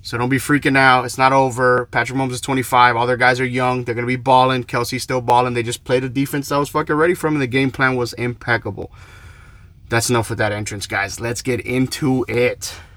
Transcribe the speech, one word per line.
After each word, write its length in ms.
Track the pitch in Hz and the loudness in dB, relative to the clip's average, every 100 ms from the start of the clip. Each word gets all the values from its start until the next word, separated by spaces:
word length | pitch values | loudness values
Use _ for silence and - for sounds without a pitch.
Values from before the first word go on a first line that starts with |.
So 160 | - 117 | -6 -4
don't 100 | 123 | 0
be 80 | 131 | 0
freaking 420 | - 143 147 135 | 2 0 2 4
out. 280 | 135 127 127 | 6 6 2
It's 120 | 127 | 2
not 140 | 131 | 4
over. 540 | 135 131 120 127 123 120 | 4 2 2 2 2 0
Patrick 340 | 127 117 127 | -4 -2 -2
Mahomes 120 | 131 | -2
is 100 | 123 | -4
twenty-five. 560 | - 131 120 123 123 117 | -4 -4 0 4 4 4
All 100 | 120 | 0
their 80 | 123 | 2
guys 240 | 123 127 | 2 2
are 60 | 127 | -2
young. 400 | 123 127 127 120 | 0 -2 -2 -4
They're 100 | 113 | -4
gonna 120 | 120 | -4
be 100 | 127 | -4
balling. 480 | 123 127 131 131 120 | 4 4 6 0 -2
Kelsey's 380 | 123 117 127 | -4 -4 -6
still 180 | - 131 | -4 -4
balling. 320 | 120 120 123 | 2 2 2
They 100 | 120 | -2
just 220 | 117 117 - | -4 -6 -2
played 180 | 131 | -2
a 60 | 131 | 0
defense 400 | 120 139 147 135 | -4 -2 -4 -2
that 80 | 143 | -2
was 100 | 139 | 0
fucking 300 | 151 156 151 | -2 -2 0
ready 160 | 165 | 2
for 140 | 180 160 | 2 0
him, 80 | 151 | 0
and 60 | |
the 60 | 131 | 0
game 240 | 131 135 | 0 0
plan 240 | - 131 127 | 0 0 0
was 160 | 120 | -4
impeccable. 800 | - 120 117 - 117 110 95 87 - - - - - - - - - - | -4 -6 -6 -4 -4 -4 -10 -14 -16 -20 -20 -20 -20 -20 -20 -20 -20 -4
That's 200 | 117 - | -2 0
enough 200 | 120 110 | -2 -2
with 100 | 110 | -2
that 120 | 107 | -2
entrance, 340 | 104 107 104 - | -2 -8 -10 -6
guys. 360 | 104 98 - | -4 -4 -6
Let's 200 | 117 113 | -8 -6
get 200 | - 120 | -4 -4
into 640 | - 127 131 - 147 131 - | -2 -2 -2 -2 0 0 0
it. 480 | 120 120 - - - - | 0 0 -2 -12 -14 -20